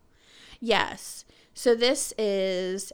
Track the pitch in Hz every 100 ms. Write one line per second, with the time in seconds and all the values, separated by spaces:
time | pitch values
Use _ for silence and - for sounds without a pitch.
0 | _ _ _ - - - 233 196 - -
1 | - - - _ _ - 254 233 240 -
2 | - - 214 196 190 185 185 190 -